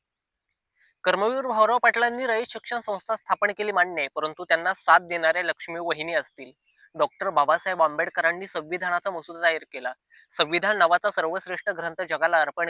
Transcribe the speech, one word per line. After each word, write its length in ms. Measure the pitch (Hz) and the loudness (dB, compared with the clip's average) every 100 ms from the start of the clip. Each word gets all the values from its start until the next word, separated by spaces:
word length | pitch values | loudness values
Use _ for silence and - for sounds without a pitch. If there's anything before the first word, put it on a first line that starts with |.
| _ _ _ _ _ _ _ _ _ _ | _ _ _ _ _ _ _ _ _ _
कर्मवीर 440 | 180 180 214 262 254 | 0 2 0 0 -2
भाऊराव 300 | 220 214 240 | 2 4 4
पाटलांनी 480 | 240 233 240 240 254 | 2 2 0 0 0
रयत 180 | 220 240 | -2 -2
शिक्षण 300 | 226 - 240 | -10 -8 -8
संस्था 360 | 220 196 - 220 | -6 -6 -4 -6
स्थापन 360 | - 190 208 | -2 0 0
केली 200 | 202 208 | -2 -2
मान्य 300 | 196 180 170 | 0 0 -2
आहे, 60 | 139 | -4
परंतु 360 | - 156 160 | -4 -4 -6
त्यांना 300 | 180 165 175 | -6 -4 -2
साथ 260 | 190 - 170 | -2 4 4
देणाऱ्या 440 | 175 170 160 170 | 4 0 0 0
लक्ष्मी 360 | 175 156 - 170 | -2 -6 -8 -8
वहिनी 340 | 170 151 160 | -4 -4 -2
असतील, 380 | 165 135 - 127 - _ _ _ 160 | -4 -4 -12 -20 -20 _ _ _ -2
डॉक्टर 340 | 147 - 190 | -2 -2 0
बाबासाहेब 520 | 160 143 165 196 180 | 2 4 2 0 2
आंबेडकरांनी 640 | 160 147 175 - 165 170 190 | 2 2 -2 0 0 -2 -6
संविधानाचा 640 | 175 156 180 180 175 202 | -8 -6 -6 -2 -2 -4
मसुदा 300 | 175 151 165 | -8 -10 -2
तयार 200 | 170 160 - | 0 0 -4
केला, 220 | 135 127 131 _ - _ | -10 -10 -10 _ -20 _
संविधान 460 | - 156 170 190 214 | 0 2 2 0 4
नावाचा 340 | 170 175 208 | 4 4 2
सर्वश्रेष्ठ 580 | 190 160 185 180 180 - | 0 -2 -4 -6 -6 -6
ग्रंथ 320 | 175 165 160 | -6 -6 -6
जगाला 400 | 175 156 165 170 | -4 0 2 4
अर्पण 280 | 147 156 | 2 0